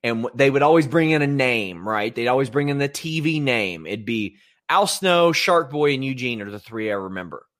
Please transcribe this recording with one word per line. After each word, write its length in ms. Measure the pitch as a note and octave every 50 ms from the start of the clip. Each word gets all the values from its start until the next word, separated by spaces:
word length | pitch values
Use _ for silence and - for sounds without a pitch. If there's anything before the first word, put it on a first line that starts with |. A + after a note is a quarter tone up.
| -
and 180 | A#2 A#2 A2+
w-, 140 | A#2 B2 -
they 140 | A#2+ C3+ C3+
would 120 | C3 C#3
always 240 | C#3 D3 E3 E3+ D3+
bring 240 | B2+ B2 E3 D#3+ D#3
in 100 | D#3+ D3+
a 40 | D3
name, 600 | C#3+ C#3+ C#3 C3 B2+ A#2+ A2+ G2+ F#2 F2+ E2+ F2+ G#2+
right? 260 | A2 G#2 G#2 A2+ A#2
They'd 140 | A#2 A#2 A#2+
always 200 | B2+ C3+ C#3 A#2+
bring 180 | A2 C#3+ C#3+ C#3+
in 100 | C#3+ C#3
the 80 | C#3 C#3+
T 300 | C#3+ - - E3 D#3+ D#3+
V 220 | D3 D#3+ D#3 D#3
name. 460 | D3 C3+ B2 A2+ G#2 F#2 F2 D#2+ D#2+
It'd 180 | D#2+ G#2 A2+ G#2+
be 300 | G#2+ A#2 A2 G#2 G2+ _ _ _ _ _ _ _ -
Al 160 | D3+ F#3+ G#3
Snow, 440 | F#3+ - - F#3+ F#3 F3 F3 E3+ F3
Shark 380 | D#3+ - - G3 F3 E3+ D#3 C3+
Boy, 220 | D3 D3 D3+ D3
and 100 | C#3+ C3
Eugene 380 | C3+ C3+ C3+ B2 B2+ B2 A#2+ A2
are 100 | G2+ G2+
the 80 | G2+ G#2
three 320 | - - A2+ A2+ A2 G#2+
I 40 | G2+
remember. 520 | G2+ F#2+ F#2 F#2+ F#2 F2+ E2+ D2 - - _ _